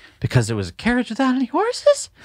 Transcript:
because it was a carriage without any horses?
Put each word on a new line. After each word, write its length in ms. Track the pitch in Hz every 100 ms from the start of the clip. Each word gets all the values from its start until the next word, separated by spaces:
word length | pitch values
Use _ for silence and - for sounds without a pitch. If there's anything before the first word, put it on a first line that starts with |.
| - -
because 300 | - 131 110
it 60 | 107
was 120 | 92
a 40 |
carriage 360 | - 226 247 240
without 240 | 226 262 254
any 100 | 254
horses? 640 | 311 440 494 587 571 - _